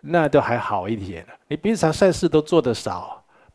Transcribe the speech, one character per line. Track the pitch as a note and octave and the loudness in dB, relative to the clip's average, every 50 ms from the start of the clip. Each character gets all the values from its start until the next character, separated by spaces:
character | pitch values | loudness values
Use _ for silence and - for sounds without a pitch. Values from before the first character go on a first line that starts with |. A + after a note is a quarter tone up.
那 | - C#3+ E3 F3 D#3 | -8 0 0 0 2
都 | D3 - C#3+ | 4 4 2
还 | A#2 A2 A#2 | 2 2 -2
好 | A#2+ - - G#2 G2 F2+ G#2+ | -2 -2 -4 -4 -4 -2 -4
一 | A2+ | -6
点。 | G#2+ F#2+ F2+ F#2+ D#2+ D#2 - - _ _ | -6 -6 -10 -12 -12 -14 -18 -20 _ _
你 | _ D3+ | _ -10
平 | D#3 - G3+ A3+ | -4 -2 -2 0
常 | F#3+ - D#3+ D#3 | 2 0 0 2
善 | - G3+ F#3+ | 4 4 2
事 | E3 - - | 4 2 -2
都 | E3 - D#3 | 2 2 2
做 | D3 - - E3 | 2 4 2 2
得 | A#2+ B2 A2+ | 2 2 -2
少， | - - G#2+ F2+ F2+ - - - - _ _ _ _ _ _ _ | -4 -4 -8 -8 -8 -10 -12 -16 -18 _ _ _ _ _ _ _